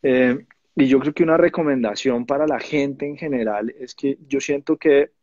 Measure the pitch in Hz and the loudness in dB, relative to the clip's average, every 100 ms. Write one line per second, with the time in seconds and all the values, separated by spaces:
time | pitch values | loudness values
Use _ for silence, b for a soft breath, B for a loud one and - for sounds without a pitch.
0 | 143 127 127 131 - _ _ - 135 135 | 2 4 2 0 -6 _ _ 0 4 4
1 | 139 147 165 165 170 175 156 135 113 104 | 2 0 2 4 2 0 -2 0 -2 -2
2 | 135 120 120 139 151 127 - 151 139 135 | -2 -2 -2 -2 0 -2 -4 -4 -4 -4
3 | 143 147 160 131 110 104 110 - 127 - | -10 -8 -6 -4 -2 -4 -6 -8 -16 -6
4 | 139 139 143 135 - 143 147 156 160 143 | -4 -4 -4 -4 -2 -6 -2 0 4 4
5 | 147 _ | 2 _